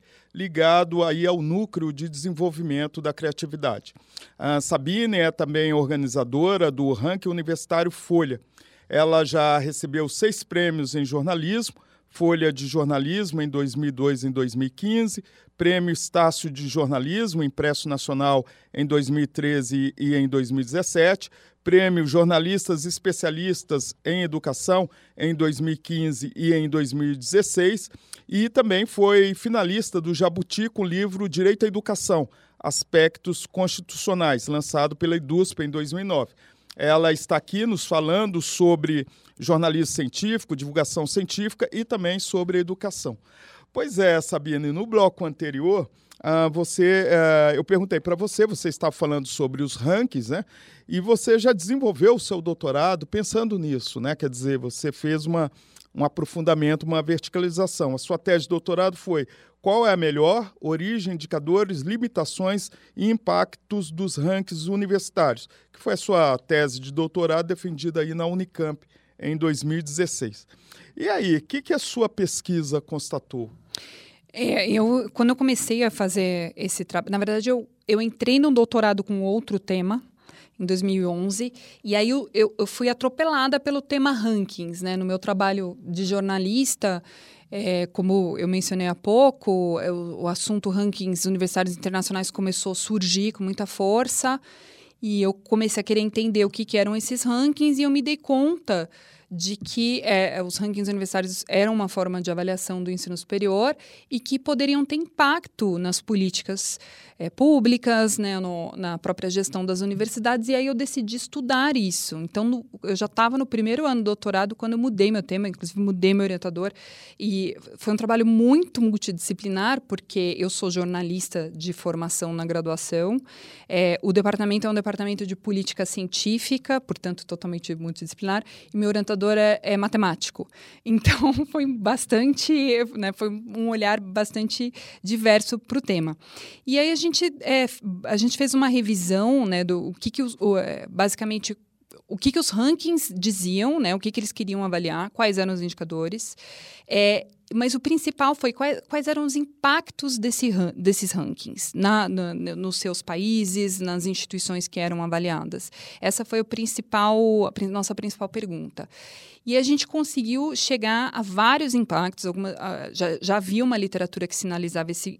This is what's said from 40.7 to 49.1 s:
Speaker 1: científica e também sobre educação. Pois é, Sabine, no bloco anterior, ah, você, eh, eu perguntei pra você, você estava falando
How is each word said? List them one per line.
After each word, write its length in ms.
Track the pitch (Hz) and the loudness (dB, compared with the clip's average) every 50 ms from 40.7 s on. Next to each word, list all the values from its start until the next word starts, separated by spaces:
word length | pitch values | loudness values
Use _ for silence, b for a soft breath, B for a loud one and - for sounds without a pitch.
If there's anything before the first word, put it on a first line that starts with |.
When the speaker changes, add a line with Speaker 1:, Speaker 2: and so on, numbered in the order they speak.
| 147 165 147 - - 175 151 143 | -2 0 0 0 0 -2 -4 -2
Speaker 1:
científica 600 | - 202 190 - - - 208 214 - - 233 - | -2 -2 -2 -2 -4 -4 -4 -4 -2 -4 -4 -4
e 140 | - 202 226 | -2 -6 -4
também 340 | - 247 208 180 175 180 190 | -4 -4 -2 -2 -2 -2 -2
sobre 400 | - - - 185 180 175 180 180 | -4 -2 -2 -2 0 0 0 0
educação. 580 | 180 170 185 - - 202 190 - - 135 113 - B B B B B B B B B B | 0 -2 -4 -6 -6 -8 -8 -8 -8 -10 -10 -10 B B B B B B B B B B
Pois 260 | _ - - 294 220 180 | _ -6 -6 -2 0 4
é, 220 | 196 180 165 160 | 4 6 6 4
Sabine, 540 | 156 - - 156 147 156 151 143 151 147 147 | 2 0 -4 -4 -2 -2 -2 -2 -2 -2 -2
no 120 | 170 214 | -4 -4
bloco 400 | 226 226 214 196 185 180 - 185 | -4 0 2 2 2 2 0 -6
anterior, 640 | 160 139 - 165 147 139 135 147 175 196 202 156 - b b b b b _ | -8 -6 -6 -6 -6 -4 -2 0 2 2 2 0 -4 b b b b b _
ah, 280 | - 151 160 165 165 160 | -2 0 2 2 2 2
você, 580 | 151 170 170 - - - 180 180 190 190 190 123 | 2 0 -2 -2 2 4 4 6 6 4 4 4
eh, 460 | 170 165 165 160 156 151 151 147 147 | 4 6 6 6 6 6 6 6 4
eu 80 | 151 160 | 2 2
perguntei 360 | - 196 185 190 190 175 156 | 2 2 2 4 2 0 -2
pra 160 | - 180 170 | 0 0 -2
você, 320 | 165 202 208 - - 208 220 | -2 -2 -2 2 2 2 2
você 220 | 214 - - 175 | 2 -2 -4 -4
estava 220 | 151 - - 160 | -4 -2 -2 -2
falando 360 | 143 - 170 147 | 0 0 0 0